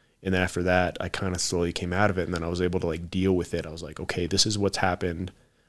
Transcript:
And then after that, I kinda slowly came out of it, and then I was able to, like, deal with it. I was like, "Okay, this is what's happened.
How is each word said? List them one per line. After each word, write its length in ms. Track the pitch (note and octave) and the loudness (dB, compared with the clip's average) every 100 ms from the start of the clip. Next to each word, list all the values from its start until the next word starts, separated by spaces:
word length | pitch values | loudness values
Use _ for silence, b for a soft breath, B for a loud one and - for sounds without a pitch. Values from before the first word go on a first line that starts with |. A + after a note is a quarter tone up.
| _ _ | _ _
And 100 | F#2+ | 0
then 80 | F#2 | 2
after 220 | F2+ - | 2 2
that, 340 | F2+ F2+ F2 - | 4 4 4 -2
I 80 | F#2 | -6
kinda 280 | - F#2+ F2+ | -2 -2 -2
slowly 340 | - F2+ F2 | -2 0 0
came 200 | - F2 | -2 -2
out 160 | F2+ G#2 | 2 4
of 60 | F#2+ | 2
it, 60 | |
and 80 | E2+ | -2
then 100 | E2+ | -2
I 40 | E2 | -2
was 140 | F2 | 0
able 180 | F2+ F#2 | 0 0
to, 60 | E2+ | -2
like, 240 | E2 E2+ | -4 -4
deal 220 | F#2 F#2+ F2+ | 0 2 2
with 160 | E2+ | 0
it. 140 | E2+ D#2+ | -4 -6
I 40 | |
was 100 | E2 | -10
like, 180 | D2+ - | -12 -10
"Okay, 260 | F#2 F#2 E2+ | -6 -4 0
this 200 | G2 G#2+ | 2 2
is 100 | G2+ | 2
what's 220 | G2 - | 0 2
happened. 540 | F#2 F2+ F2+ E2 F#2 - _ _ | 0 0 -2 -4 -8 -10 _ _